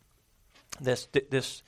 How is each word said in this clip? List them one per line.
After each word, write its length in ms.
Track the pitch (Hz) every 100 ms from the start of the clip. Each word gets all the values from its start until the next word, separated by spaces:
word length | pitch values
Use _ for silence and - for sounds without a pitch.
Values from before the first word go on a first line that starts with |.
| _ _ _ _ _ - - -
this 260 | 127 120 -
di-, 160 | 143 -
this 320 | 135 - -